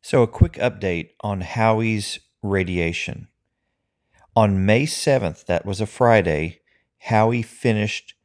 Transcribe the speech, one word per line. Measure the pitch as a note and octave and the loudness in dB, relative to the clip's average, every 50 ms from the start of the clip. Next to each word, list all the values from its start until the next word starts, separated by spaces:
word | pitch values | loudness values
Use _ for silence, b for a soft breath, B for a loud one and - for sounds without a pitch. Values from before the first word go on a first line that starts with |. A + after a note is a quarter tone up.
So | _ - - C3+ | _ 0 2 2
a | A#2 A2 | 2 0
quick | - - - E2+ - | 4 2 2 2 2
update | - F#2+ B2 - G2+ G#2 F#2 F2 E2+ D#2+ _ _ _ | -4 -4 -4 -4 -4 -4 -4 -4 -4 -6 _ _ _
on | - G#2 G2+ F#2+ | -8 -8 -6 -6
Howie's | F2+ - - A#2 A2 A2+ A2 A2 A2+ A2+ A2 G#2 G2+ - - - _ _ _ _ | -8 -8 -2 0 2 2 2 2 0 -2 -2 -4 -4 -8 -12 -14 _ _ _ _
radiation. | - G2+ G2 G2 F#2 F2+ F2+ F2 E2+ E2+ E2+ - - - - - - _ _ _ _ _ _ _ _ _ _ _ _ _ _ _ _ b b b b b _ | -4 -2 0 0 0 -2 -2 -2 -2 -2 -4 -6 -8 -10 -10 -12 -16 _ _ _ _ _ _ _ _ _ _ _ _ _ _ _ _ b b b b b _
On | A#2 A2 G#2 G2 F#2+ F#2+ | 2 2 4 2 2 2
May | G#2 G#2+ B2 C#3+ | 2 2 2 2
seventh, | D3+ - - - D3+ C#3 C3 G2+ E2 - - - | -2 -6 -4 0 2 2 2 0 -2 -6 -8 -4
that | - F2 E2+ - | -2 -2 -2 -2
was | G2 G2 F#2+ | -4 -4 -4
a | A2 | -6
Friday, | - - - B2+ A#2 A2+ G#2+ F2 E2+ D#2 D2+ D#2+ E2+ - _ _ _ _ _ _ _ _ _ | -6 0 2 4 6 6 4 4 2 0 -2 -2 -6 -8 _ _ _ _ _ _ _ _ _
Howie | - - A#2 G#2+ A2 A2+ A#2+ A#2+ | -4 0 2 2 2 2 0 -2
finished | A2+ - - - - B2 A2 G#2+ G#2+ G#2+ - - _ - _ _ | -6 -8 -12 -4 -2 0 0 0 -2 -2 -4 -8 _ -18 _ _